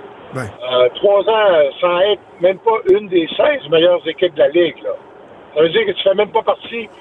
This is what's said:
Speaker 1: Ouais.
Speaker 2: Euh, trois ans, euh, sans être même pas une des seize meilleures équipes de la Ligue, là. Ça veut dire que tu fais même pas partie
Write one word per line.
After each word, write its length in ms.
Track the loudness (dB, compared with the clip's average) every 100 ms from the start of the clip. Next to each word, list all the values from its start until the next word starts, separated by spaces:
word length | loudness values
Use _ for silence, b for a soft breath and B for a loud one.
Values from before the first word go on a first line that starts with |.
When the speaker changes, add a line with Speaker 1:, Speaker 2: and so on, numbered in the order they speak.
| -20 -20 -16 -12
Speaker 1:
Ouais. 60 |
Speaker 2:
Euh, 460 | -12 -12 -4 0 0
trois 280 | 0 2 2
ans, 320 | 2 2 2
euh, 100 | 2 2 0
sans 180 | -2 0
être 200 | 0 -2 -6 -2
même 200 | -2 0
pas 180 | -2 -2 2
une 160 | 0 2
des 200 | -2 -2 0
seize 320 | 0 0 -2
meilleures 360 | 2 2 2 -2
équipes 280 | -4 -4 0
de 40 |
la 80 | 0
Ligue, 260 | 2 0 -4
là. 80 | -10 -12 -14 -20 -20 -20 -10 -2
Ça 60 |
veut 60 | 0
dire 180 | 0 -2
que 40 |
tu 120 | -2
fais 100 | -2
même 160 | 0 0
pas 140 | -2
partie 440 | -2 -6 -6 -12 -12 B